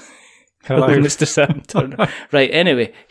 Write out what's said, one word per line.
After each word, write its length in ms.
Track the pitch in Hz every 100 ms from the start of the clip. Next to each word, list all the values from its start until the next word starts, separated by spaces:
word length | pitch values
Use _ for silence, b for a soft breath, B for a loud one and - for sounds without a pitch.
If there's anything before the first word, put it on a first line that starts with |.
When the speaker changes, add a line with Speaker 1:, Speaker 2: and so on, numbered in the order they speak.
| B B B B B _ -
Speaker 1:
Hello. 200 | 131 127
Speaker 2:
Hello, 120 | 139
Mister 260 | 147 - 156
Sam 360 | - 143 147 -
Turner. 420 | 196 135 175 214 -
Speaker 1:
<laughs> 120 | -
Speaker 2:
Right, 180 | 147 135
anyway, 420 | 156 180 127 110 B B